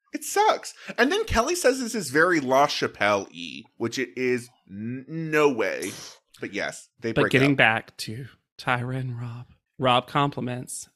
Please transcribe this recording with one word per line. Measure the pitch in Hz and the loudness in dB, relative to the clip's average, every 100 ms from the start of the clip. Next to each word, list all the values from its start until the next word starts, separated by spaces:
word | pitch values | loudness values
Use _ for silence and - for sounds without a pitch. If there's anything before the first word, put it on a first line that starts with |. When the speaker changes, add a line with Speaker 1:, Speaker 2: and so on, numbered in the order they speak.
| _ | _
Speaker 1:
it | 302 | -12
sucks. | - 392 415 - - - - - | -2 2 2 2 -4 -16 -6 0
And | 254 | 2
then | 392 | 2
Kelly | 440 - 254 | 0 0 2
says | 349 254 262 | 2 2 2
this | 233 | -2
is | 220 139 | -4 0
very | 139 175 170 | 2 4 4
LaChapelle-y, | 127 131 143 - 127 - 104 101 92 82 85 67 - - | 4 4 4 2 -4 0 2 2 -2 -12 -14 -14 -16 -6
which | 117 127 | -6 -4
it | 123 - | -6 -4
is | 127 123 120 _ _ | -2 -2 -4 _ _
n-, | 98 110 127 131 | -12 -10 -10 -10
no | 160 160 151 147 | -8 -2 4 4
way. | 117 95 67 90 - - - _ - | 4 -2 -2 -6 -10 -16 -20 _ -14
But | 113 | -10
yes, | 95 76 - - _ | -6 -6 -8 -16 _
they | 113 | -4
Speaker 2:
But | 113 | -2
Speaker 1:
break | 107 | 2
Speaker 2:
getting | 131 139 | 4 4
Speaker 1:
up. | 135 | 4
Speaker 2:
back | 117 110 - - | 4 2 -4 -12
to | - 110 135 _ _ - | -12 -10 -14 _ _ -8
Tyra | - 123 123 131 | -2 -2 -2 -6
and | 131 120 | -6 -8
Rob. | 120 117 123 _ _ - | -10 -12 -16 _ _ -2
Rob | 131 123 - | 2 2 2
compliments, | 147 143 - 123 123 - - - | 0 0 -2 -6 -8 -10 -14 -16